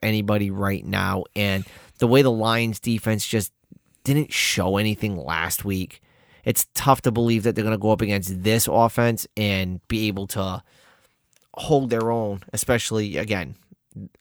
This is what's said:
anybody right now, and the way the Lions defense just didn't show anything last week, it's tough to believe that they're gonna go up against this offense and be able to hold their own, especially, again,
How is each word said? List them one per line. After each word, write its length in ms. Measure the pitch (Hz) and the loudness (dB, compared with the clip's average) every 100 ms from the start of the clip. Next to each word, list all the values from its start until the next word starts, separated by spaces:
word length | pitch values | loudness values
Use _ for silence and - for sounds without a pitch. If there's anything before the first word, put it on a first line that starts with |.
anybody 480 | 110 107 104 104 101 | -2 0 0 0 0
right 340 | 98 98 98 | -2 -2 -4
now, 420 | 95 95 95 95 - 101 | -2 -2 0 -2 -4 -2
and 280 | 101 95 - - - - | 0 -2 -6 -16 -14 -2
the 80 | 120 | 4
way 160 | 131 | 6
the 80 | 135 | 6
Lions 480 | 113 110 117 117 104 | 2 2 2 0 -2
defense 480 | 120 113 113 107 - | -2 0 0 -2 0
just 260 | 110 92 _ _ - _ _ | -2 -2 _ _ -20 _ _
didn't 300 | - 143 - | 0 0 0
show 440 | - - - 92 98 | 0 0 0 2 2
anything 380 | 107 104 107 90 | 0 0 -4 -4
last 480 | 67 80 85 - | -4 -2 -2 -4
week, 380 | 101 92 90 - _ _ _ _ | -4 -4 -4 -12 _ _ _ _
it's 220 | - - - | -2 -2 -2
tough 280 | - 139 131 | 0 2 4
to 80 | 131 | 2
believe 320 | 113 117 113 | 2 2 2
that 100 | 113 | 0
they're 100 | 110 | 0
gonna 140 | 107 107 | -2 0
go 140 | 107 | 2
up 100 | 104 | 2
against 400 | 104 101 95 92 | 2 -2 -2 -2
this 240 | 104 113 - | 2 2 2
offense 600 | 104 117 - 117 113 - - | 4 2 2 0 0 -6 -4
and 500 | 104 95 92 90 - | 0 0 -2 -6 -4
be 200 | 113 107 | -2 -2
able 180 | 98 98 | -2 -6
to 380 | 104 95 92 - _ _ _ _ _ _ _ _ | -4 -4 -6 -10 _ _ _ _ _ _ _ _
hold 360 | - - 143 127 | -8 2 2 2
their 220 | 117 113 | 0 0
own, 300 | 117 107 98 - | 0 -2 -6 -8
especially, 640 | 110 - 120 - 110 104 76 | -4 0 0 0 -2 -2 -4
again, 380 | 107 98 71 - _ - _ - 101 _ | -2 -4 -4 -12 _ -20 _ -18 -18 _